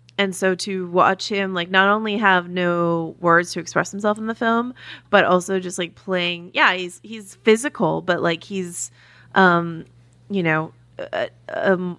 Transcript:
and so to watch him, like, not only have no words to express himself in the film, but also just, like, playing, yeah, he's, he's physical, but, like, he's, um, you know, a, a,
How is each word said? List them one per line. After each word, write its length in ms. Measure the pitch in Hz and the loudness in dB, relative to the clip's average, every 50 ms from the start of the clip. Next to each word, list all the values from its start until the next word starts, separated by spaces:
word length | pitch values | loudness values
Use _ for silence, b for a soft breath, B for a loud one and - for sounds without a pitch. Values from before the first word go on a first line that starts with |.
| _ _ _ | _ _ _
and 200 | - 202 196 180 | -2 -2 -2 -2
so 180 | - 202 190 185 | -2 -2 0 0
to 320 | 180 - 208 196 190 180 175 | -2 -4 -6 -6 -6 -6 -2
watch 400 | 175 180 - - 190 - - - | 2 4 4 4 4 0 -4 -4
him, 240 | 208 196 196 190 190 | -4 -4 -4 -2 -4
like, 160 | 180 170 180 | -4 -4 2
not 200 | 190 190 190 196 | 2 4 4 4
only 280 | 208 214 220 214 202 | 4 2 0 -2 -2
have 320 | 208 226 196 190 180 175 175 | 0 2 4 4 2 2 -2
no 680 | 175 180 180 175 175 175 170 170 170 170 165 160 156 - | -2 -2 0 0 0 0 0 0 0 0 -2 -6 -8 -2
words 340 | 175 170 170 170 175 175 - | 2 4 4 4 2 0 -4
to 60 | 180 | -10
express 300 | 165 - - - 165 - | -10 -4 -2 -2 -2 -2
himself 280 | - 196 208 208 208 214 | -4 -4 -2 -2 -2 -2
in 80 | 220 220 | -4 -8
the 80 | 226 | -6
film, 360 | - 240 226 233 233 240 247 254 B B B B B B _ | -4 -2 0 0 0 -2 -4 -8 B B B B B B _
but 140 | - 202 175 | 2 4 4
also 340 | - 180 180 175 - 190 190 | 4 4 2 2 0 -2 -4
just, 200 | 180 180 180 - | -4 -4 -6 -6
like, 180 | 180 165 - | -6 -8 -8
playing, 560 | - - - 185 180 175 175 175 170 170 185 - | -12 -8 -4 -4 -2 -2 -2 -4 -6 -10 -8 0
yeah, 200 | 262 302 226 180 | 2 2 2 2
he's, 260 | 185 180 175 175 - - | 0 -4 -8 -12 -14 -18
he's 320 | 208 226 220 202 - - - _ | -16 -16 -16 -16 -18 -20 -2 _
physical, 600 | 226 214 220 240 294 - - 208 156 160 160 165 | 4 4 4 2 -2 -4 -2 0 0 0 0 -2
but, 200 | 185 175 160 - | -2 -2 0 0
like, 220 | 170 170 165 - | -2 -2 -4 -6
he's, 480 | - 208 190 185 175 175 - - b b b b b b b b b - | -8 -8 -6 -6 -6 -8 -10 -12 b b b b b b b b b 2
um, 500 | - 190 180 175 170 170 170 165 160 - - _ _ _ _ _ _ _ - | 4 6 6 6 4 0 -2 -6 -10 -14 -18 _ _ _ _ _ _ _ -6
you 140 | 202 196 175 | -4 -2 0
know, 280 | 165 156 156 160 165 - _ _ _ _ - - - - | 0 0 0 -2 -4 -10 _ _ _ _ -14 -12 -8 -6
a, 160 | 90 120 - - _ _ - | -6 -6 -6 -8 _ _ -10
a, 480 | - - - - 190 175 185 180 175 | -6 -2 0 0 0 0 0 -4 -6